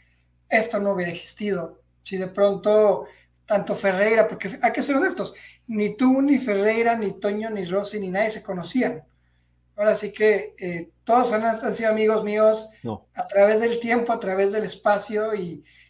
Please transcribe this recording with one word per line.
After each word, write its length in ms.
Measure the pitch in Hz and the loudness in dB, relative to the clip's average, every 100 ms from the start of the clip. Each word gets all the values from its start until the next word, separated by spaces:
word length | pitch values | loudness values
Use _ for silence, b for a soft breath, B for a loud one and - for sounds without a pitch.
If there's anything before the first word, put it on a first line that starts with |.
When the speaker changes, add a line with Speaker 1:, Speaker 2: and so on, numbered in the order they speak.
| b b b _ - | b b b _ -2
Speaker 1:
esto 300 | 220 220 208 | 0 0 -2
no 140 | 202 | -2
hubiera 180 | 185 175 | -2 -4
existido. 680 | 170 - - 208 185 165 - _ _ | -6 -12 -8 -4 -4 -6 -14 _ _
Si 140 | - 190 | -10 -8
de 80 | 185 | -6
pronto, 800 | - 202 196 208 214 208 185 B B B _ - | 2 2 2 2 4 4 2 B B B _ -2
tanto 280 | 202 180 | 0 0
Ferreira, 540 | 202 196 185 214 220 214 | -2 0 2 2 4 2
porque 300 | - 190 - | -2 -10 -2
hay 120 | 233 | -2
que 100 | 233 | 0
ser 140 | 262 277 | 0 2
honestos, 380 | 370 - 196 B B B - | 0 -2 -8 B B B -8
ni 300 | 214 208 208 | -2 -2 2
tú, 240 | 254 262 | 4 4
ni 180 | 277 262 | 4 2
Ferreira, 560 | - 196 208 226 233 | 0 0 2 2 2
ni 240 | 226 202 - | 0 -2 -4
Toño, 300 | 208 208 226 | -4 -4 -6
ni 140 | 208 | -6
Rossi, 340 | 175 190 202 214 | -4 -4 -4 -6
ni 120 | 190 | -4
nadie 200 | 190 220 | -2 -2
se 120 | 220 | -4
conocían. 600 | - 185 165 254 196 156 - _ _ _ _ _ _ | -8 -8 -4 -2 -2 -4 -14 _ _ _ _ _ _
Ahora 200 | - 214 | -2 0
sí 180 | 208 202 | 0 -2
que, 420 | - 214 202 - - | 0 2 2 -2 -10
eh, 320 | 185 170 165 _ | -8 -8 -10 _
todos 300 | - 233 247 | 0 2 2
han, 120 | 214 | 0
han 300 | 226 220 240 | 0 -2 -4
sido 160 | 196 226 | -2 0
amigos 320 | 214 214 214 | 2 2 0
míos 460 | 208 208 220 220 - b | 0 2 4 2 -4 b
Speaker 2:
No. 240 | 117 104 _ | -10 -10 _
Speaker 1:
a 120 | - 180 | -10 -2
través 340 | 196 202 220 | 4 4 4
del 200 | 233 233 | 0 -2
tiempo, 320 | 233 240 233 | 0 0 0
a 80 | 226 | -2
través 320 | 190 190 196 | -2 0 0
del 120 | 214 | 0
espacio, 720 | 202 - 214 202 - 214 220 | -4 -2 0 0 -2 -4 -4
y, 300 | 208 175 151 b b | -4 -6 -10 b b